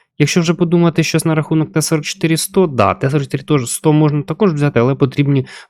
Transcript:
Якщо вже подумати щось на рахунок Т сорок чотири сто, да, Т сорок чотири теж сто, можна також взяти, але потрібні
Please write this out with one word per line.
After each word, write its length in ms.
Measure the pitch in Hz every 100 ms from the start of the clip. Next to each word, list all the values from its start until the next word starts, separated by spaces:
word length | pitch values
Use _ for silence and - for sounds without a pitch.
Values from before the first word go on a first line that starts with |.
| _ -
Якщо 220 | 147 180
вже 140 | 165
подумати 480 | 165 165 175 170 165
щось 220 | 156 160
на 100 | 165
рахунок 380 | 156 - 160 156
Т 100 | 156
сорок 220 | - 156
чотири 320 | - - 165 160
сто, 300 | - 196 170
да, 280 | 123 98
Т 160 | - 135
сорок 140 | 147
чотири 200 | 135 135
теж 260 | - 147 117
сто, 220 | - 156
можна 300 | 151 151 147
також 300 | 147 160 208
взяти, 280 | 147 147 117
але 140 | 123
потрібні 520 | 135 135 143 139 135 131 -